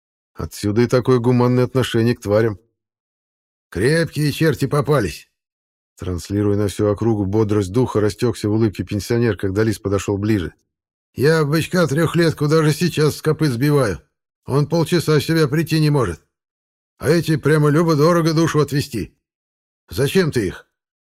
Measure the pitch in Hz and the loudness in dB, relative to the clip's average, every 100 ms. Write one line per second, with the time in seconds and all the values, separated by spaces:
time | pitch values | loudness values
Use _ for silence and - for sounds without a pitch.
0 | _ _ _ - 87 - 104 104 120 127 | _ _ _ -12 -12 -6 -2 0 2 2
1 | 123 127 120 123 123 123 123 131 117 117 | 2 2 2 2 2 2 0 -2 -2 0
2 | 117 123 98 104 113 98 _ _ _ _ | 0 -2 0 0 0 -4 _ _ _ _
3 | _ _ _ _ _ _ _ 87 120 165 | _ _ _ _ _ _ _ -2 0 0
4 | 160 - 151 - 160 131 135 147 143 147 | -2 -2 -2 0 0 0 -2 -2 0 0
5 | 92 - - _ _ _ _ _ _ - | 0 -6 -16 _ _ _ _ _ _ -12
6 | 92 87 - 101 104 101 104 - 104 104 | -8 -8 -4 -2 0 0 -2 0 0 0
7 | 110 107 98 107 107 104 92 110 127 110 | 0 0 0 0 0 0 0 0 0 0
8 | 104 - 123 - 107 107 113 95 95 104 | 0 0 -4 -2 -2 0 0 -2 -6 -6
9 | - 117 120 98 101 95 110 101 98 98 | -2 0 0 -2 -2 0 0 -2 -2 -2
10 | - 101 104 107 78 - _ _ _ _ | -2 -2 0 -2 -4 -10 _ _ _ _
11 | _ - 139 160 143 160 - 180 165 139 | _ -2 0 2 0 -2 -2 0 0 0
12 | 160 165 165 - 147 160 156 151 180 - | 0 2 0 0 0 2 2 0 -2 0
13 | 151 - 156 151 156 117 147 147 113 80 | -2 0 -2 0 -2 0 0 2 0 -4
14 | - _ _ _ - 135 147 170 156 170 | -12 _ _ _ -4 -2 0 0 0 0
15 | - 151 - 165 147 156 160 156 151 147 | 2 0 2 0 0 0 0 0 2 2
16 | 104 80 _ _ _ _ _ _ _ - | 0 -4 _ _ _ _ _ _ _ -6
17 | 127 165 156 160 139 156 147 147 165 151 | 0 0 0 0 2 2 4 2 2 2
18 | 156 170 165 165 160 151 139 143 - 110 | 4 2 2 0 0 0 0 -2 -4 -6
19 | 82 _ _ _ _ _ _ _ - 80 | -8 _ _ _ _ _ _ _ -10 -4
20 | 135 190 160 120 92 - - _ _ _ | 0 0 0 0 -4 -6 -16 _ _ _